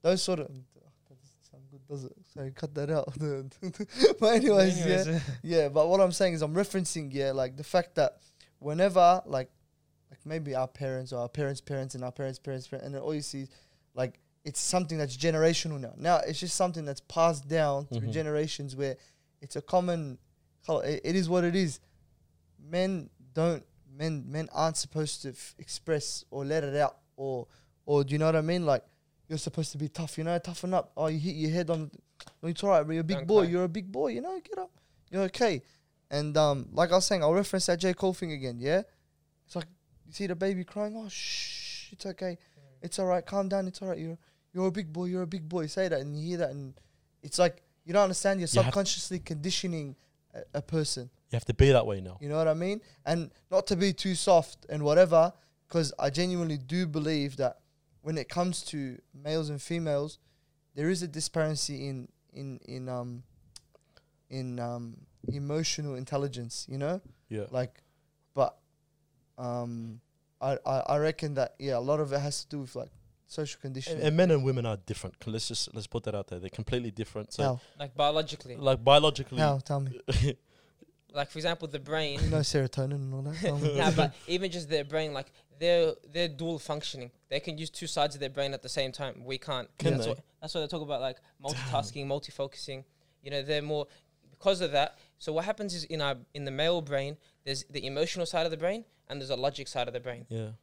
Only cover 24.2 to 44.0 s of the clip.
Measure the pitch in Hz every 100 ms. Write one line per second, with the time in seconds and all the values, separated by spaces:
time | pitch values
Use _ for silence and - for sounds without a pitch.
24.2 | 127 147 160 - 160 160 - 156 151 -
25.2 | 139 127 - - 147 - - 156 143 -
26.2 | - 139 139 156 143 139 143 - _ -
27.2 | 135 131 117 _ _ _ - 147 139 147
28.2 | 156 160 156 180 165 131 - _ _ _
29.2 | _ 156 - 156 156 143 147 - 160 -
30.2 | 160 175 170 175 180 185 - - 156 156
31.2 | 156 156 156 165 165 165 151 - _ _
32.2 | - _ 160 165 202 180 151 160 160 185
33.2 | 165 214 175 175 180 170 190 214 285 233
34.2 | 302 370 - 392 370 _ _ _ _ 185
35.2 | 190 - 233 151 - _ _ _ _ 143
36.2 | 151 147 151 139 120 120 170 180 185 196
37.2 | 151 175 196 190 180 175 185 180 190 180
38.2 | 170 151 131 120 127 170 220 _ _ _
39.2 | _ _ _ 180 160 _ _ _ - 156
40.2 | 196 180 190 190 180 - 208 220 220 -
41.2 | - - - - - - - - 196 185
42.2 | 185 170 _ _ - _ 175 - 185 180
43.2 | 165 196 190 196 190 180 190 165